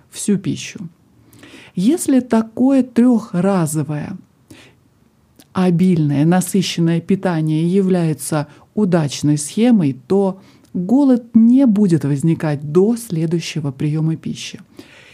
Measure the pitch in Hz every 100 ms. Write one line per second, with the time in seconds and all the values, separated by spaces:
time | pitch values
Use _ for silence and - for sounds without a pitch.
0 | _ - - 196 165 - - - 170 -
1 | _ _ _ - - - - - 202 349
2 | - 262 254 226 220 - 254 269 254 -
3 | 247 226 - 175 190 196 156 156 147 151
4 | 156 190 - _ _ - - _ _ _
5 | _ _ _ _ _ - 185 170 185 170
6 | 147 139 160 185 180 196 185 - 165 165
7 | 165 190 190 165 156 156 170 190 190 185
8 | 160 151 - 156 - - _ - 208 170
9 | 143 - 147 147 - - 240 226 147 127
10 | - 196 196 190 - _ _ 190 180 254
11 | 277 247 240 226 226 254 277 202 208 160
12 | 143 143 160 160 160 143 147 160 202 233
13 | - 160 160 170 - 156 147 131 151 156
14 | 160 160 - - - - - - - -
15 | -